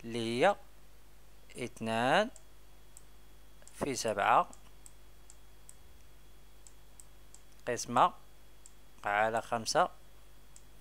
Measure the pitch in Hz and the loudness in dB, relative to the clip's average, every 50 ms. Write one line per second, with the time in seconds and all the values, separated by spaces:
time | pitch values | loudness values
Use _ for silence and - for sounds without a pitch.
0 | - 117 113 120 113 113 117 120 156 196 202 - - - - - - - - - | -8 -4 -2 0 2 2 4 8 8 8 8 6 -2 -16 -16 -16 -14 -14 -14 -14
1 | - - - - - - - - - - - - 127 113 - - 113 113 113 113 | -14 -16 -16 -14 -14 -14 -14 -14 -14 -12 -6 -6 -6 -6 -4 -4 -2 0 2 4
2 | 120 131 156 185 214 247 - - - - - - - - - - - - - - | 6 6 6 6 6 2 -2 -10 -16 -16 -16 -16 -14 -14 -14 -14 -14 -14 -14 -14
3 | - - - - - - - - - - - - - - - - - 143 127 - | -14 -14 -14 -14 -14 -14 -14 -14 -14 -14 -14 -14 -14 -12 -4 -2 0 0 0 2
4 | - 113 104 101 101 107 120 156 175 - - - - - - - - - - - | 2 2 4 6 8 10 10 8 8 6 -2 -12 -12 -14 -14 -14 -14 -14 -14 -14
5 | - - - - - - - - - - - - - - - - - - - - | -14 -14 -14 -14 -12 -12 -12 -12 -12 -14 -14 -14 -14 -14 -14 -14 -14 -14 -14 -14
6 | - - - - - - - - - - - - - - - - - - - - | -14 -14 -14 -14 -14 -14 -14 -14 -14 -14 -16 -14 -14 -14 -14 -14 -14 -16 -16 -14
7 | - - - - - - - - - - - - - - 120 110 - 123 120 127 | -14 -14 -16 -16 -16 -16 -16 -14 -14 -14 -14 -8 -2 -2 0 0 0 4 6 8
8 | 160 175 - - - - - - - - - - - - - - - - - - | 8 8 6 0 -14 -14 -16 -16 -16 -14 -14 -14 -14 -14 -14 -14 -16 -16 -12 -4
9 | - 107 101 104 110 113 113 113 - - 120 117 107 - - 147 180 - - - | 0 4 6 8 8 8 6 2 0 2 0 0 0 4 6 6 6 6 2 -8
10 | - - - - - - - - - - - - - - - - | -14 -14 -14 -14 -14 -14 -14 -14 -14 -14 -14 -14 -14 -16 -16 -12